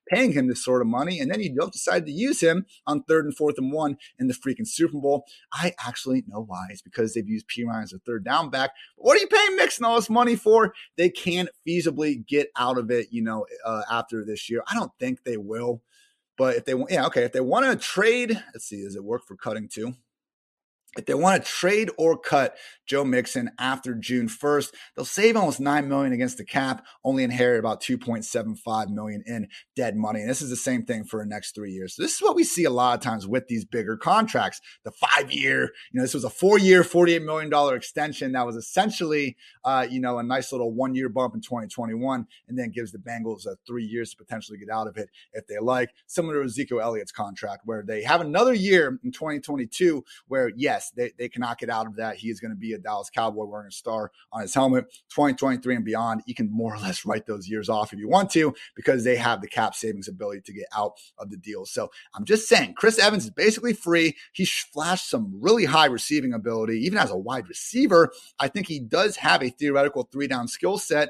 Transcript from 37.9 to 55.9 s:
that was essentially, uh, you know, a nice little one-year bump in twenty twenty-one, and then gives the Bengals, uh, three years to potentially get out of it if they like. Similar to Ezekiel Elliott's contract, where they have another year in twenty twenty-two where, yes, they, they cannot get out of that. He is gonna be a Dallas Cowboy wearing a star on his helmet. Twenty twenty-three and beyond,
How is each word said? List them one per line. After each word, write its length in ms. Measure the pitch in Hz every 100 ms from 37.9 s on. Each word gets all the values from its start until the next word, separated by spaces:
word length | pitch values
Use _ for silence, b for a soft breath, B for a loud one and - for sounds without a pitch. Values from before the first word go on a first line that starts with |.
| - 151 135 135
that 140 | 131 123
was 100 | 117
essentially, 800 | 110 - 214 214 165 151 139 127 b b
uh, 220 | 127 131 123
you 100 | 127
know, 180 | 123 123
a 40 |
nice 280 | 120 135 127
little 220 | 131 117
one-year 380 | 113 131 131 131
bump 240 | 110 123
in 80 | 113
twenty 240 | - 120 110
twenty-one, 600 | - 117 113 127 131 110 b -
and 100 | 127
then 120 | 120
gives 220 | 104 113
the 60 | 101
Bengals, 480 | 107 117 113 104 101
uh, 100 | 95 -
three 180 | 120
years 280 | 110 117 113
to 40 | -
potentially 420 | - 113 107 104
get 120 | 104
out 160 | 110 107
of 100 | 101
it 140 | 101 b b
if 120 | 110 -
they 120 | 104
like. 320 | 113 127 123 _ -
Similar 300 | - 165 147
to 100 | 135
Ezekiel 340 | 113 143 120
Elliott's 320 | 113 110 98
contract, 500 | - 104 98 104 101 107
where 160 | 110
they 220 | 101 110
have 160 | 110 170
another 320 | 160 160 247
year 440 | 233 190 185 143 127
in 80 | 127
twenty 300 | 127 156 147
twenty-two 640 | 135 143 113 - 180 151 B B -
where, 240 | 135 123 107
yes, 360 | 139 107 -
they, 160 | - 123 -
they 100 | 120
cannot 300 | 120 120 117
get 100 | 117
out 200 | 113 110
of 80 | 107
that. 180 | 113
He 160 | 101 107
is 80 | 110
gonna 160 | 113
be 200 | 104 113
a 20 | 107
Dallas 300 | 101 104 101
Cowboy 380 | - 113 107 104
wearing 220 | 104 104
a 40 |
star 400 | - - 110 107 b b
on 120 | 113
his 120 | 107
helmet. 300 | 139 135 127 - B _
Twenty 260 | - 147
twenty-three 400 | 131 135 123 127
and 100 | 123
beyond, 380 | 107